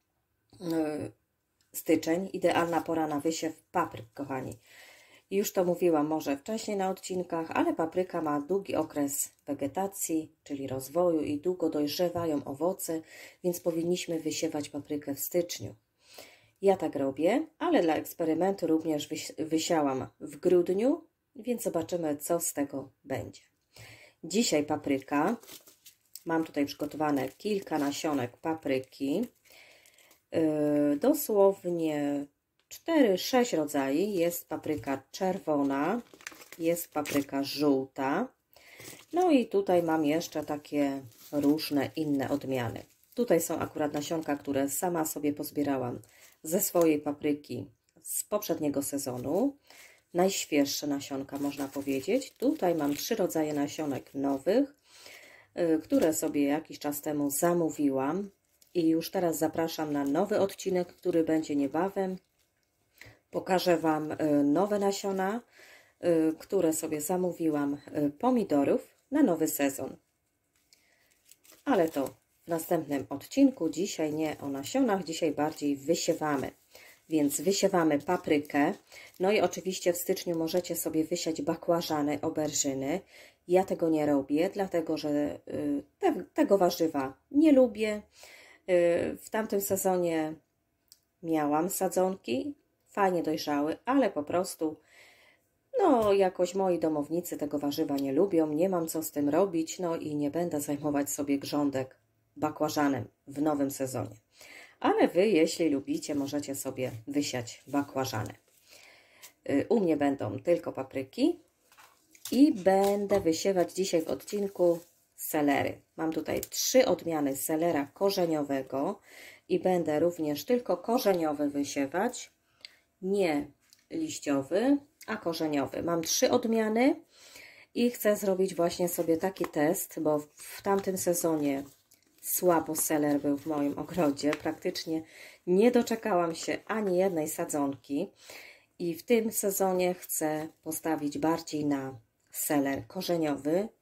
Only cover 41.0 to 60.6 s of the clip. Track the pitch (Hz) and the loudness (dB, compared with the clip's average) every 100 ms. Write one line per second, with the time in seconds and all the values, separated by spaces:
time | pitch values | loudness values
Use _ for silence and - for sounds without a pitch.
41 | 123 - - 147 143 151 - 143 123 160 | -10 -20 -6 2 2 2 0 0 0 -2
42 | 156 139 - 143 131 131 117 - - _ | -2 0 0 -2 -2 -2 -2 -6 -14 _
43 | _ - 240 170 165 160 - 156 147 147 | _ -4 2 2 2 -4 -6 -4 -4 -4
44 | 147 165 156 143 - 139 139 - 185 170 | -4 -4 -4 -4 -2 -2 -2 -2 -2 -2
45 | 160 151 147 147 - 147 143 135 123 - | -4 -4 -4 -4 -6 -4 -2 -2 -4 -8
46 | - - - _ 160 170 - 175 165 147 | -14 -20 -20 _ -2 -2 0 4 4 2
47 | 151 147 151 147 - 123 - _ _ _ | -2 -2 -2 -2 -6 -10 -10 _ _ _
48 | - - - 208 - 160 147 139 143 143 | -10 -8 -4 -4 -2 -2 -2 -2 -4 -4
49 | 131 123 127 180 277 - _ - - _ | -6 -6 -2 0 0 -2 _ -20 -20 _
50 | _ 175 190 - - 147 139 - 147 139 | _ 2 2 0 0 2 2 -2 -4 -4
51 | - 135 135 143 143 143 139 139 139 135 | -6 -8 -8 -6 -6 -4 -8 -6 -4 -2
52 | 160 254 - - 262 311 180 165 143 147 | 0 -2 -2 -2 -2 2 2 2 0 -2
53 | - 220 170 165 151 147 143 - 147 127 | -2 0 0 0 0 0 -2 -4 -4 -4
54 | - 139 139 135 175 233 285 - _ - | -6 -4 -2 0 2 2 2 -4 _ -20
55 | - - - - _ - 165 156 - 277 | -20 -20 -20 -20 _ -2 2 2 2 2
56 | 160 156 156 147 139 151 - - 147 147 | 4 2 0 0 2 0 -4 -8 -6 -4
57 | 156 147 143 139 175 175 160 147 143 135 | -4 -2 -2 2 2 2 0 0 0 2
58 | 135 180 202 - _ _ _ 175 160 160 | 0 -2 -6 -14 _ _ _ 0 2 2
59 | - 190 175 151 156 165 165 - 151 143 | 0 0 0 2 0 0 -2 -2 -2 -2
60 | 139 151 202 214 190 - | 0 0 2 2 0 -2